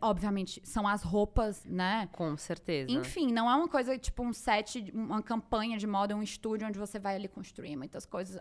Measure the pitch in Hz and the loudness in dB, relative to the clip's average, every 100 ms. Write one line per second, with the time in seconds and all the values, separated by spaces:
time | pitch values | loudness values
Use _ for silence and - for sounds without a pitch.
0 | 220 185 208 196 185 - - 226 202 208 | 2 2 2 0 -2 -6 -4 0 2 2
1 | 165 208 208 - 220 196 - 180 185 226 | 2 2 4 4 2 -2 -6 -2 2 0
2 | 190 - 165 151 - 170 - 156 131 269 | -2 -4 -2 -2 -4 -6 -2 -2 0 0
3 | - 370 277 233 240 269 339 285 247 262 | -2 0 2 4 6 4 4 2 2 0
4 | - - 240 226 - 214 214 254 196 226 | -2 -2 -2 -2 2 2 2 -6 -6 -4
5 | 220 214 208 226 - 226 226 220 208 196 | -2 -2 0 -2 0 0 0 -2 0 2
6 | 202 208 214 - 220 214 214 202 208 214 | 2 0 -4 -4 -2 -2 -2 -4 -6 -4
7 | 196 196 190 - 180 - - 294 269 262 | -2 -2 -4 -10 -14 -12 -8 -8 -8 -10
8 | - 185 185 190 | -8 -6 -6 -4